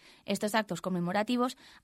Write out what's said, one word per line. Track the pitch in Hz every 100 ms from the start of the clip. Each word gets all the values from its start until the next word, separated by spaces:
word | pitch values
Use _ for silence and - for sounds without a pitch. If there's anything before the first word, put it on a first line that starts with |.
| - -
Estos | - 196 208 220
actos | 208 170
conmemorativos | 185 180 175 196 214 247 254 - - -